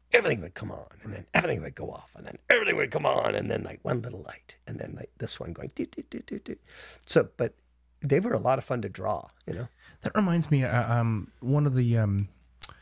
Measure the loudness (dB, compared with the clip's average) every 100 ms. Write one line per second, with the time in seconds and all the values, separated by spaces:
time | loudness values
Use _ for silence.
0 | _ 4 4 0 -4 -10 -10 -10 -12 -16
1 | -12 -12 2 2 2 -2 -4 -8 -10 -10
2 | -18 -18 -16 -16 2 2 4 0 0 0
3 | 2 2 2 0 0 -2 -4 -6 -2 -2
4 | -2 -10 -14 -16 -20 -20 -12 -8 -8 -10
5 | -14 _ -6 -6 -6 -8 -10 -6 -6 -6
6 | -12 -12 -8 -10 -8 -12 _ -20 -18 -18
7 | 2 4 4 -2 -4 -4 _ _ _ _
8 | 2 2 4 2 2 2 0 -4 -4 -6
9 | -4 -4 -6 _ -10 -8 -8 _ -20 -10
10 | -2 2 4 2 4 4 4 2 4 2
11 | 2 0 -4 -8 0 2 4 4 4 4
12 | 4 2 -2 _ _ _ -10 -10